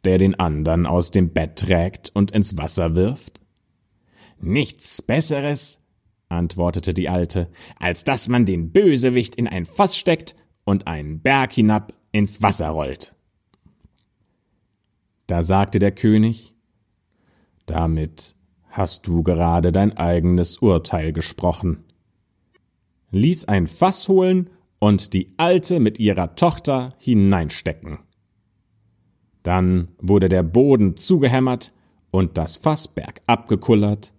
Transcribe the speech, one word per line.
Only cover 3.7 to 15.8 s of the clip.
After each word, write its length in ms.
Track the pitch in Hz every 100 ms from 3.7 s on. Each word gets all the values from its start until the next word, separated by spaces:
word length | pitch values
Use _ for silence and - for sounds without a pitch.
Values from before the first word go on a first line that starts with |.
| _ _ _ _ _ _ _
„Nichts 640 | 85 120 120 - - -
Besseres“, 800 | - 131 156 143 147 143 - - _ _ _ _ _
antwortete 680 | 85 87 92 87 87 92 85
die 140 | 78
Alte, 400 | 90 87 95 85 - - -
„als 260 | 90 85
dass 240 | - 131 -
man 180 | 123 101
den 260 | 87 82
Bösewicht 640 | 185 202 139 127 123 - -
in 120 | -
ein 180 | 92 82
Fass 320 | - 196 -
steckt 380 | - 165 - - _ _
und 240 | - 98 -
einen 340 | 80 73 78
Berg 320 | 131 139 127
hinab 400 | - 107 107 104 _ _
ins 300 | 104 101 -
Wasser 280 | 107 92 80
rollt.“ 460 | 78 71 69 - _ _ _ _ _ _ _ _ _ _ _ _ _ _ _ _ _ _ _ _ _ -
Da 160 | 85
sagte 340 | 85 95 98
der 140 | -